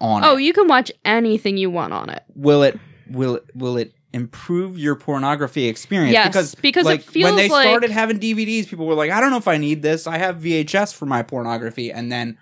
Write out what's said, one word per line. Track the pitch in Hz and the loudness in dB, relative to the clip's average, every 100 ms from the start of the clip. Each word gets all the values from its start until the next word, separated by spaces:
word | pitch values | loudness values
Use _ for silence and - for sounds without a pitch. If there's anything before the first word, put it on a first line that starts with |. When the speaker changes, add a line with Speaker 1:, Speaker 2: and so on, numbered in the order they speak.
Speaker 1:
on | 113 104 | -2 4
Speaker 2:
Oh, | - 269 | 4 4
Speaker 1:
it? | |
Speaker 2:
you | 285 | 4
can | 359 359 | 4 4
watch | 262 247 - | 4 2 -6
anything | - 220 233 214 208 196 | 0 2 2 0 0 -2
you | 190 | -2
want | 170 117 | -2 -6
on | - - | -6 -8
it. | - _ - | -12 _ -2
Speaker 1:
Will | 143 147 | 4 6
it, | 139 - - - - | 4 2 -12 -20 -12
will | 127 131 123 | -4 -2 -4
it, | - 123 | -8 -10
will | 123 123 | -6 -4
it | 113 _ _ | -6 _ _
improve | 123 117 - - 175 190 180 | -10 -10 -12 -4 -4 -4 -4
your | 147 143 | -4 -4
pornography | - 139 135 147 135 156 123 | -4 -4 -2 -2 -4 -2 -4
experience? | 113 - 196 143 | -4 -4 0 4
Speaker 2:
Yes, | 220 196 | 4 4
Speaker 1:
Because, | 190 151 - | 0 -2 -2
Speaker 2:
because | 285 349 330 | 0 2 2
it | |
Speaker 1:
like, | - - | 0 -2
when | 320 - - | 0 2 4
they | 208 | 4
Speaker 2:
feels | |
like | 294 262 | 4 4
Speaker 1:
started | 240 240 | 4 0
having | 214 220 214 | 0 -2 -2
D | 220 | -2
V | 220 220 | -2 -2
Ds, | 226 185 | -4 -6
people | 170 160 | -6 -2
were | 151 | 0
like, | 151 | 0
"I | 202 | 0
don't | 269 | 0
know | 254 | 0
if | 214 | 0
I | 160 | 0
need | 147 151 | 0 -2
this. | 151 160 165 | -2 -2 -4
I | 165 | -4
have | 185 175 | -4 -4
V | 160 160 | -2 -2
H | 151 | 0
S | 190 202 | -2 -2
for | - 143 | -6 -4
my | 123 | -4
pornography." | 117 131 117 117 117 117 117 | -4 -6 -6 -6 -8 -8 -10
And | 113 120 | -8 -8
then | 123 117 113 | -6 -8 -10